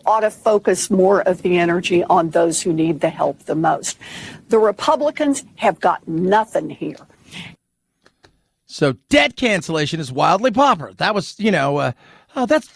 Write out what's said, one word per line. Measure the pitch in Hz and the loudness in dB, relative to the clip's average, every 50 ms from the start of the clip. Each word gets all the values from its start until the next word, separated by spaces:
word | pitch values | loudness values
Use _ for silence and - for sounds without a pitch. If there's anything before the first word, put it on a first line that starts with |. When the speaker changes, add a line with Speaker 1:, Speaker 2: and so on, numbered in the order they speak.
| - | 2
Speaker 1:
ought | - 214 220 | 0 0 2
to | 214 214 | 0 -2
focus | - - - 226 214 208 - 226 185 185 - - | -2 -2 0 2 2 2 2 0 0 0 0 0
more | 202 185 185 190 202 180 | 2 4 4 4 4 4
of | - 185 180 175 | 2 0 -2 -2
the | - 185 180 | 0 0 0
energy | 175 175 170 170 180 175 - 175 175 170 | 2 2 0 0 -2 -2 0 0 0 2
on | - 175 180 165 160 | 2 2 2 2 2
those | 151 170 170 170 160 - | 0 0 0 0 0 -2
who | - 185 | -2 -2
need | 160 160 160 165 165 139 | 0 0 0 0 -2 -2
the | - 160 | -2 -4
help | 156 - 151 147 139 _ | -2 -2 -4 -4 -4 _
the | - - 151 | -8 -6 -4
most. | 156 160 160 151 143 - - - - - - - - - - - - - | 0 0 0 0 -2 -4 -10 -12 -12 -16 -18 -18 -16 -16 -18 -18 -16 -4
The | - 226 220 | 0 2 2
Republicans | 220 208 202 - - - 311 254 294 302 302 - 302 285 277 - - - _ | 2 2 0 0 0 0 0 0 0 -2 -2 -2 0 0 -2 -2 -6 -16 _
have | - - 208 - - | -2 0 0 0 0
got | - 180 170 - - | 0 0 0 -2 -4
nothing | - 160 160 185 185 202 220 214 - - 170 160 151 | -6 -4 -2 0 2 2 2 0 0 -4 -4 -4 -6
here. | - - 160 151 - - - _ _ _ _ - - - - - - _ _ _ _ _ _ _ _ _ _ _ _ _ _ _ _ _ _ _ _ _ _ | -10 -10 -12 -12 -12 -14 -20 _ _ _ _ -20 -18 -18 -18 -18 -20 _ _ _ _ _ _ _ _ _ _ _ _ _ _ _ _ _ _ _ _ _ _
Speaker 2:
So | - - - 156 139 127 - _ - | -12 -6 -2 -2 -2 -2 -4 _ 2
debt | - 294 285 285 - | 2 2 2 2 -2
cancellation | - 254 233 202 175 - - 160 156 151 135 170 160 | -2 -2 0 0 -2 -2 -4 -4 -2 -2 -4 -4 -8
is | 151 120 | -8 -6
wildly | 127 135 151 156 175 196 233 262 | -2 0 2 2 2 2 2 0
popular. | 196 247 285 277 233 165 135 98 92 | 2 2 4 2 2 0 -4 -10 -8
That | - - 196 214 | -4 -2 -2 -2
was, | 202 156 - - | -2 -4 -6 -6
you | - 202 226 | -2 0 0
know, | 185 156 139 143 143 | 2 2 0 0 0
uh, | 143 135 127 120 _ _ - - _ _ _ - | -2 -2 -4 -6 _ _ -20 -20 _ _ _ -6
oh, | 269 247 | -4 0
that's | 208 311 311 - - _ | 0 0 0 -2 -6 _